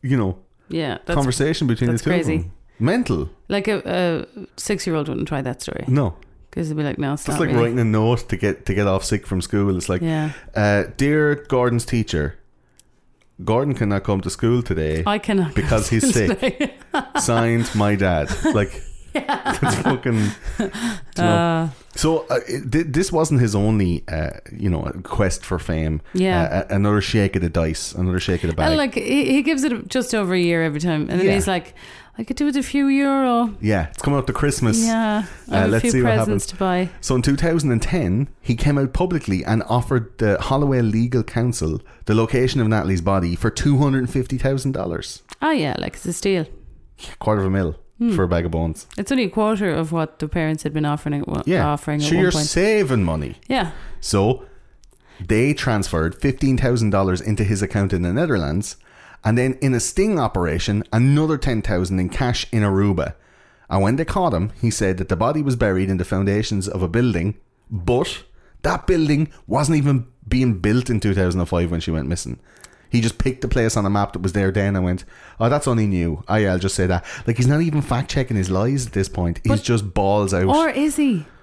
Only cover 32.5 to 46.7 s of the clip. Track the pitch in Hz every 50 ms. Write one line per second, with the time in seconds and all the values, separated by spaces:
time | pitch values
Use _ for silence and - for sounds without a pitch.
32.5 | 254 285 262 - - 285 277 277 269 277 277 277 269 269 269 254 240 233 240 226
33.5 | 202 - - 104 107 95 82 78 - - - 147 139 139 131 - 127 - - 147
34.5 | 139 - 127 113 107 226 226 226 226 226 226 214 208 214 202 175 - - - -
35.5 | - - - - 110 113 110 240 - 131 123 120 - - 110 107 104 98 - -
36.5 | - - 196 185 180 180 185 175 - - - - 135 127 123 143 139 143 - 170
37.5 | 165 170 143 139 120 113 - - - 180 147 90 92 110 139 - - _ - -
38.5 | 123 113 - 147 147 143 139 131 - - 180 185 180 156 - - 95 90 - -
39.5 | 110 113 - - 113 123 120 - 131 123 110 - - - 113 104 98 87 - -
40.5 | 135 139 147 139 135 127 117 110 104 113 117 123 123 123 110 - - 117 117 123
41.5 | 117 - - 80 78 - - - - - - - 104 110 117 113 - 127 127 127
42.5 | - 139 113 110 110 107 - 92 95 90 82 95 98 95 87 85 87 - - 110
43.5 | - - - 147 143 131 147 143 135 135 127 120 - 139 123 - 131 123 - 135
44.5 | 139 135 - 139 131 - - 90 82 87 - - - - _ _ - _ - 311
45.5 | 320 254 156 143 - - - - - - - - 170 - - 202 190 175 156 -
46.5 | - - - -